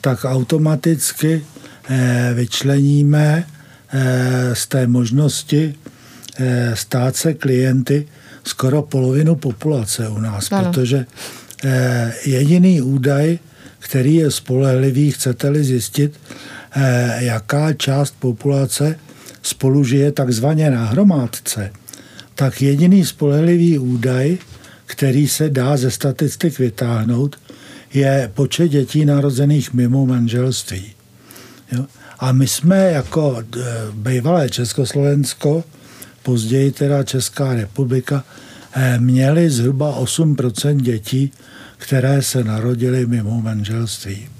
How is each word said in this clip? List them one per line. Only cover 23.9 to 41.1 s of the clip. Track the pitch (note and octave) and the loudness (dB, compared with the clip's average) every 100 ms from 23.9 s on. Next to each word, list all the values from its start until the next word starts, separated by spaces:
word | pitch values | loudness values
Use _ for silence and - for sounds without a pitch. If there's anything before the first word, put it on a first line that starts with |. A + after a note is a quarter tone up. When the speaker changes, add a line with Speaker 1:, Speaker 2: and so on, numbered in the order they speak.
| B2 B2+ B2+ C#3 F3+ - - - - - | 0 0 0 0 -2 -6 -20 -20 -20 -18
Speaker 1:
který | - C#3 C3+ D3 | -2 0 2 2
se | - D#3 | 0 -2
dá | C3 B2 C#3+ | 0 0 0
ze | B2+ | 0
statistik | - C#3+ C3 D3 - E3+ - | -2 -4 -2 -2 0 -4 0
vytáhnout, | B2+ A2 A#2+ A#2 A2 A#2+ C#3+ - - - - - - | -4 -2 -2 -2 0 0 -2 -4 -20 -20 -20 -20 -6
je | C#3 C3+ C3+ - | 0 2 2 -2
počet | F#2+ C#3 - F3 | -2 -2 0 0
dětí | C#3+ B2+ D3+ | 2 0 0
narozených | D3+ C#3+ C#3+ B2 C#3+ D3 B2 | 2 2 0 0 2 2 0
mimo | B2 A#2+ C3 C3+ | 0 0 2 2
manželství. | B2+ A#2 A#2+ C3 B2 - F#2+ G2 - _ - - - - - - | 0 0 0 -2 -4 -6 -10 -12 -20 _ -20 -20 -20 -20 -20 -8
Jo? | B2 C3+ - - - | -8 -8 -12 -20 -6
A | C3 | 0
my | B2+ C3 | 2 2
jsme | - D#3+ F#3+ F#3+ | 2 2 4 4
jako, | D#3 B2+ D#3+ D3+ A#2+ A2 A#2 | 2 -2 0 0 -2 -8 -10
eh, | B2 A#2 A2 | -8 -8 -8
bývalé | G#2+ G#2+ B2+ B2 F3 C3+ | -8 -2 -2 2 0 0
Československo, | - B2 - B2+ C#3+ C#3+ C#3+ C#3 - D3 D#3 E3 - - - - - | -2 -4 -2 -2 0 0 2 0 -2 -2 -2 -4 -16 -20 -20 -20 -12
později | - B2 A2 C3 C#3 | -2 -2 0 2 0
teda | C3 C#3+ C#3+ | 0 0 0
Česká | C3+ C3 B2 - C3+ | -2 -4 -6 -4 -2
republika, | B2 G#2 - C3+ C3 B2 C#3 C3 - - - - | -2 -4 -4 -2 -2 -2 -4 -6 -20 -20 -20 -10
eh, | - C3 B2 | -2 0 2
měli | B2 B2+ C3+ D#3+ E3+ | 2 4 4 4 2
zhruba | B2+ A#2+ C3+ D3 C3+ | 2 0 0 -2 -2
osm | B2+ - D#3+ C#3 | -4 0 0 2
procent | B2 A#2+ C#3+ D3 | -2 -2 0 0
dětí, | B2 A2+ - | 0 -2 -2